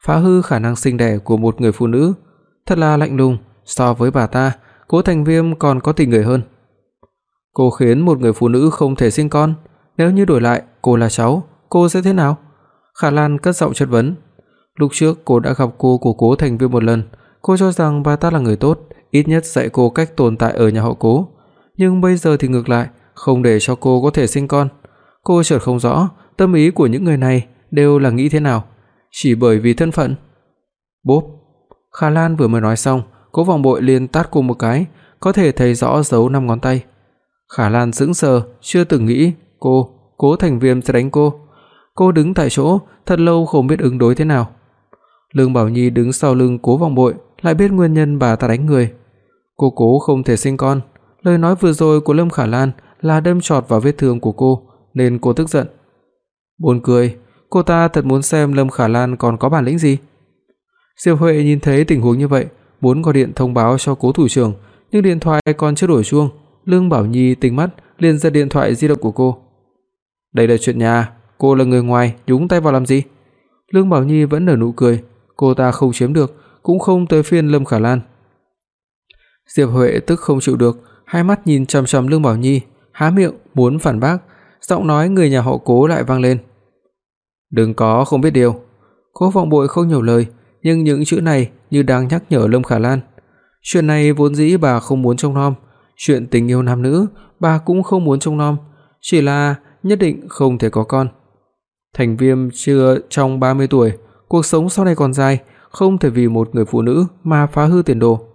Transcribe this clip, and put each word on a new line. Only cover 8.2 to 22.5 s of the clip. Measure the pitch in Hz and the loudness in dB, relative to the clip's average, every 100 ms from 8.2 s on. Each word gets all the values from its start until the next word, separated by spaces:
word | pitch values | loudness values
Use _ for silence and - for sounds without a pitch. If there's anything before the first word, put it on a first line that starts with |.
| 123 | 0
phụ | 110 120 | 0 0
nữ | 123 151 | 2 0
không | 151 143 135 | 0 -2 0
thể | 120 | -2
sinh | 104 151 | 0 -2
con, | 147 156 156 - _ _ - | 0 -2 -2 -10 _ _ -2
nếu | 170 | 0
như | 190 196 | 2 2
đổi | 139 | 2
lại | 120 120 - _ | 2 -2 -6 _
cô | - 120 | 0 2
là | 117 | 0
cháu, | - 117 151 - _ _ | 0 0 -2 -6 _ _
cô | 180 175 | 0 2
sẽ | 180 | 0
thế | 185 | 0
nào? | 190 147 151 - _ _ _ _ - | 0 0 -2 -8 _ _ _ _ -6
Khả | 156 | -2
Lan | 147 151 147 | 0 0 -2
cất | 175 180 | -2 -2
giọng | 151 | -4
chất | - 135 | -2 0
vấn. | 120 127 180 _ _ _ _ _ - | 0 0 -4 _ _ _ _ _ -4
Lúc | 147 | -4
trước | - 156 160 - | 0 -2 -2 0
cô | 120 | 0
đã | 127 | 0
gặp | 131 127 - | -2 -4 -2
cô | 131 123 | 0 0
của | 123 | 0
Cố | 110 117 135 | 0 0 2
Thành | 147 117 | 0 -2
Viêm | 127 | -2
một | 123 | 0
lần, | 113 117 110 - _ _ | 0 -2 -4 -14 _ _
cô | - 190 | -2 0
cho | 190 | 2
rằng | 180 160 147 | 0 -2 0
bà | 147 147 | -2 -2
ta | 170 | 0
là | 165 | 0
người | 120 107 | 0 0
tốt, | 135 156 - - _ | 0 -2 -6 -20 _
ít | 143 151 | -2 2
nhất | 160 160 | 0 0
dạy | - 117 | -4 -4
cô | 123 120 | 0 0
cách | 117 160 - | 0 -4 0
tồn | 123 110 | 0 0
tại | 113 | -4
ở | - 110 | 0 0
nhà | 110 | 2
họ | 113 | -2
Cố. | 107 113 123 185 _ _ _ _ - | -2 0 0 -2 _ _ _ _ -2
Nhưng | 185 185 | 0 2
bây | 185 180 | 2 0
giờ | 165 147 | 0 0
thì | |
ngược | 139 | 0